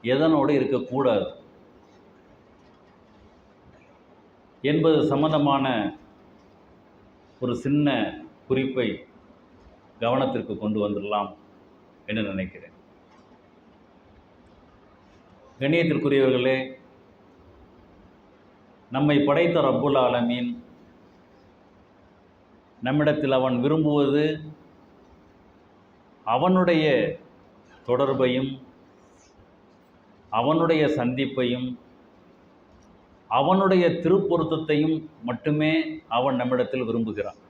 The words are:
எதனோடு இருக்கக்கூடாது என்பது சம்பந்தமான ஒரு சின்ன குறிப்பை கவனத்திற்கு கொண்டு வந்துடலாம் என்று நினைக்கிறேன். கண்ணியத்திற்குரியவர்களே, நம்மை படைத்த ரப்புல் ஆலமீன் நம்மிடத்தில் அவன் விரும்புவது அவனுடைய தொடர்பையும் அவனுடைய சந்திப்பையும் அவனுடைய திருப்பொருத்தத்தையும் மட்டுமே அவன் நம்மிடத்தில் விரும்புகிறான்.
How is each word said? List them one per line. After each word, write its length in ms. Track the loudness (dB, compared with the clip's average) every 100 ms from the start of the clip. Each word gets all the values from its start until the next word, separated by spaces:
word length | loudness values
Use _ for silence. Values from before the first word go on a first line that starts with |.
| 0
எதனோடு 380 | 0 2 2 2 2
இருக்கக்கூடாது 720 | 0 -2 -4 -2 0 0 -2 -10 -20 -20 -20 -20 -20 -20 -20 -20 _ -20 _ -20 -20 -20 -20 -20 _ -20 -20 -20 _ -20 -20 -20 -20 -20 -20 -20 -20 _ -20 -6 0
என்பது 260 | 2 4 4 2
சம்பந்தமான 540 | 0 2 2 2 2 0 -2 -2 -6 -20 -20 -20 -20 -20 _ _ -20 -20 -20 -20 _ _ -8
ஒரு 100 | -6 -4
சின்ன 240 | -2 0 0 0 -4 -8 -18 -20 -4
குறிப்பை 380 | -2 -2 -2 -4 -6 -14 -20 -20 -20 _ -20 -20 -20 -20 -6
கவனத்திற்கு 500 | -2 0 0 -4 -6 -6
கொண்டு 180 | -4 -2
வந்துடலாம் 480 | -2 -4 -4 -4 -4 -10 -20 -20 -20 -20 -20 _ -8
என்று 140 | -6 -6
நினைக்கிறேன். 460 | -6 -8 -12 -20 -20 -20 -20 _ -20 -20 -20 _ _ _ -20 _ -20 -20 -20 _ _ -20 -20 -20 _ _ _ _ -20 _ -20 -20 -6
கண்ணியத்திற்குரியவர்களே, 920 | -2 0 0 0 2 2 2 2 0 -2 -4 -14 -20 -20 -20 -20 -20 -20 -20 -20 -20 -20 -20 -20 -20 -20 _ -20 -20 _ _ -20 _ -2
நம்மை 220 | 2 4 4
படைத்த 380 | 2 2 2 2
ரப்புல் 320 | 2 2 2 2
ஆலமீன் 440 | 2 0 -2 -4 -8 -16 -20 -20 -20 -20 -20 _ -20 -20 _ _ -20 -20 -20 -20 _ _ _ _ -20 _ _ -2
நம்மிடத்தில் 500 | 2 2 0 0 2
அவன் 160 | 2 0 0
விரும்புவது 600 | 0 2 2 2 2 0 -4 -10 -20 -20 -20 -20 -20 -20 -20 -20 _ -20 _ _ _ _ _ _ _ -4 0
அவனுடைய 500 | 2 2 4 2 4 2 0 -4 -16 -20 -20 -20 _ -20 -4
தொடர்பையும் 640 | 0 0 2 0 0 -4 -8 -16 -20 -20 -20 -20 -20 _ _ -20 _ _ _ _ _ _ _ -8 -4
அவனுடைய 440 | 0 0 0 2 0 0
சந்திப்பையும் 720 | -2 -2 -4 -2 -4 -4 -6 -10 -18 -20 -20 -20 -20 -20 -20 _ _ -20 -20 -20 _ -20 _
அவனுடைய 560 | 0 2 2 4 4 4 2
திருப்பொருத்தத்தையும் 920 | 2 2 2 0 0 -4 0 0 2 -2 -6 -14 -8
மட்டுமே 420 | -6 -2 0 0 0 -2 -10 -4 -2
அவன் 220 | 0 -2
நம்மிடத்தில் 480 | -2 -2 -2 -2 -4
விரும்புகிறான். 520 | -2 -4 -4 -8 -10 -20